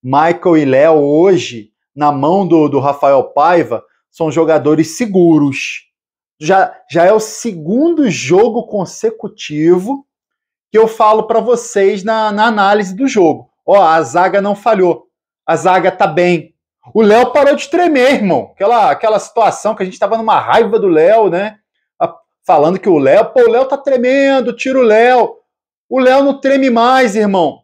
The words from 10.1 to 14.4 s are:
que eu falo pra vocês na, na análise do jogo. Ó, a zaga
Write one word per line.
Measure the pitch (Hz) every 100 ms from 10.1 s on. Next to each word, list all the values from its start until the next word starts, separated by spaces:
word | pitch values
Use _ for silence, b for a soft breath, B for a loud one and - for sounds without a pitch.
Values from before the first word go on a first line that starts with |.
| _ _ _ _ _ _
que | 214
eu | 220
falo | - 214 220
pra | 214 226
vocês | 214 233 - 208 196 208
na, | 196 220 214
na | 202 220
análise | 214 196 208 190
do | 190 269
jogo. | 226 165 123 - _ -
Ó, | 196
a | 170 160
zaga | 143 156 185 196